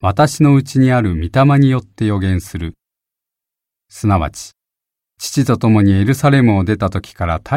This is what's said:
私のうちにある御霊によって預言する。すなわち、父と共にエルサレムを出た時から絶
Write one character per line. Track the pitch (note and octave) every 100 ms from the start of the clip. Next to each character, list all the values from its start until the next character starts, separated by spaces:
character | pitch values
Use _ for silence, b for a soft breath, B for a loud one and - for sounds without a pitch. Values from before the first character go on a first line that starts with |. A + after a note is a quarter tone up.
私 | F#2+ G2 D3+ -
の | D3+
う | C#3
ち | C#3 C3+
に | C3
あ | B2+
る | G#2+
御 | E2 E2+
霊 | C3 C#3 C#3+
に | C#3
よ | B2+
っ |
て | - -
預 | A2 G2+
言 | F#2+ F#2
す | - F2
る。 | E2 - _ _ _ _ _ _ _ _ _ _ _
す | - G#2+
な | F#2+
わ | D2
ち、 | - - _ _ _ _ _ _ -
父 | - - C3
と | A2+
共 | A#2 A2
に | G2+
エ | G2
ル | G2+
サ | C3+ D3
レ | C#3
ム | A#2+ G2+
を |
出 | F2+ A2
た | F#2+
時 | F#2+ -
か | -
ら | E2+ D#2+
絶 | -